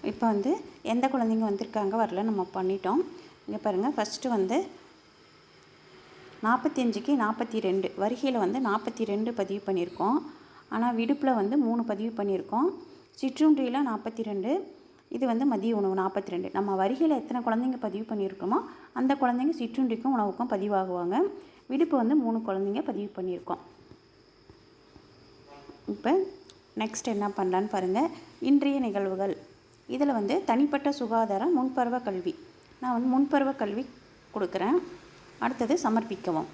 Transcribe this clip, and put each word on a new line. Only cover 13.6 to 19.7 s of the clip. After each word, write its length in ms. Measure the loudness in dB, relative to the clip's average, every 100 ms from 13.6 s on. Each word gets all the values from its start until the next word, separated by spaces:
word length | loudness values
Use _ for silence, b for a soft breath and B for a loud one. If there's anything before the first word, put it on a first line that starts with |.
| 4 0 0
நாற்பத்தி 320 | -2 -4 -6 -4
ரெண்டு, 220 | -2 0 -2 -2 B B B _ -2
இது 80 | 0
வந்து 140 | 2 2
மதிய 240 | 2 2 2
உணவு 140 | 2 2
நாற்பத்தி 280 | 0 -2 -4
ரெண்டு. 160 | -4 -2 -2
நம்ம 120 | 0 2
வரிசையில 380 | 2 2 2 2
எத்தனை 180 | 0 -2 0
குழந்தைங்க 320 | 0 0 -2 -4
பதிவு 180 | -6 -6
பண்ணியிருக்கோமோ, 480 | -4 -4 -4 0 0 B B B -2
அந்த 140 | 0 2
குழந்தைங்க 320 | 2 2 0 -2
சிற்றுண்டிக்கும் 540 | -4